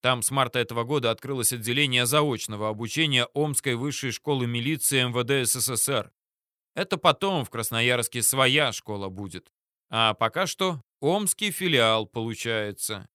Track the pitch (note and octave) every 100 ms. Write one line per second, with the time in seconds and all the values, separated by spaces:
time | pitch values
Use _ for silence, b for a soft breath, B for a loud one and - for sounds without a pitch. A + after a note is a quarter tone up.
0 | B2 B2+ G#2+ C3+ B2+ B2+ A#2 A#2 A#2 D3
1 | A#2 A2+ C3+ C#3 A2+ B2 A2 B2 C#3+ B2
2 | B2 D3 D3+ A#2 - G#2+ G#2+ G#2+ A2+ D3+
3 | D#3+ C3 A#2+ - D3+ C#3 C#3 A#2 C#3 C#3
4 | C3 A2+ - C#3 A#2+ A#2+ A#2+ D#3 - C3+
5 | B2 A#2+ A#2+ C#3 A#2+ B2+ A#2+ A#2+ - C3
6 | G2+ _ _ _ _ _ _ - F#3+ F3
7 | F3 D3 G3 F#3 A#2+ B2 A2+ A2+ A#2+ B2
8 | A2+ B2 A2 C3+ C3 C#3 C#3+ A2 - G#2
9 | G2 F#2+ G2+ F2 _ _ _ _ _ A2+
10 | A2+ G#2+ A2+ D#3 F#3 - F#3 D#3+ - _
11 | C#3+ F#3+ G3+ - G#3 E3+ F#3 C#3+ A2+ A2
12 | G#2 - A2+ G#2+ A#2 A2+ G#2 G2+ - G#2
13 | -